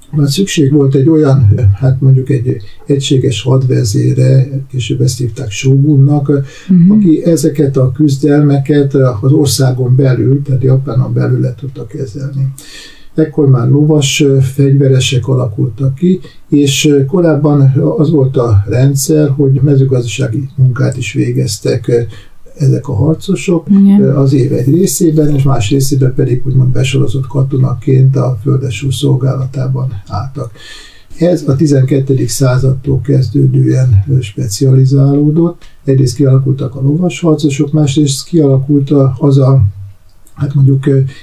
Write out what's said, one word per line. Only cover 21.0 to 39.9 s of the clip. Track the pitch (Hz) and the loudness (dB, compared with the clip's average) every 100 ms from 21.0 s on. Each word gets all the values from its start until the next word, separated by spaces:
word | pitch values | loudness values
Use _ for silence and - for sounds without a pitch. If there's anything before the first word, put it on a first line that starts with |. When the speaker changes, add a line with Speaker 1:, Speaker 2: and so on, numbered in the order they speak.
| 123 | -6
Speaker 1:
végeztek, | 131 123 123 127 - 156 127 - | -4 -2 -2 -4 -4 -4 -4 -2
ö, | 120 110 - - - - - | -2 -2 -8 -18 -20 -18 -4
ezek | 139 127 - | 0 0 -2
a | |
harcosok, | 98 147 156 - 180 - 170 - | -2 0 -2 -4 -4 -2 -2 2
Speaker 2:
Igen. | 196 196 202 | 4 4 4
Speaker 1:
ö, | 202 135 | 2 2
az | 139 | 2
év | 135 120 | 2 0
egy | 120 139 | 0 0
részében, | 165 190 - 165 156 147 | 2 0 0 0 2 2
és | 143 | 2
más | 139 135 - | 2 0 0
részében | 139 135 135 131 | 0 0 0 0
pedig | - 127 123 131 | 0 -2 -2 0
úgymond | 131 127 | 0 2
besorozott | 123 131 135 131 135 131 | 2 0 0 0 -2 -4
katonaként | 139 135 135 127 127 - 131 131 135 | -4 -2 0 -2 -2 0 2 2 2
a | 127 127 | -2 -2
földesúr | 139 127 123 - 135 | -2 -2 -4 -6 -6
szolgálatában | - 139 131 131 131 131 139 127 131 131 101 - | -4 -2 0 -2 -4 -6 -6 -4 -4 -6 -8 -8
álltak. | 101 135 147 123 101 - - - - - - | -8 -8 -10 -12 -14 -20 -20 -20 -20 -18 -2
Ez | 165 175 143 | 0 0 -2
a | 135 | 0
tizenkettedik | 160 139 131 143 135 131 120 | 2 2 2 0 0 -2 -2
századtól | - 135 127 135 131 - 135 | -2 0 0 0 -2 -2 -4
kezdődően, | - 135 131 143 135 131 127 131 127 104 101 | 0 -2 0 0 0 2 0 0 2 2 2
ö, | 131 | -2
specializálódott. | - - 127 - 135 131 131 139 139 143 147 156 170 - - - | -2 -6 -8 -2 2 4 4 2 2 2 2 2 0 -4 -14 -10
Egyrészt | - 135 127 - | -2 0 0 0
kialakultak | 139 131 135 131 - | 2 2 0 -2 -6
a | - | -4
lovas | 135 151 180 - | -2 0 -2 -2
harcosok, | 170 156 147 139 143 | 0 0 0 -2 -2
másrészt | 151 147 147 147 139 | 0 0 0 0 -2
kialakult | - 170 143 135 135 147 139 | -4 0 2 2 0 0 0
a, | 143 135 - | 2 0 0
az | 143 135 | 0 2
a, | 135 135 98 - - | 4 4 2 -2 -14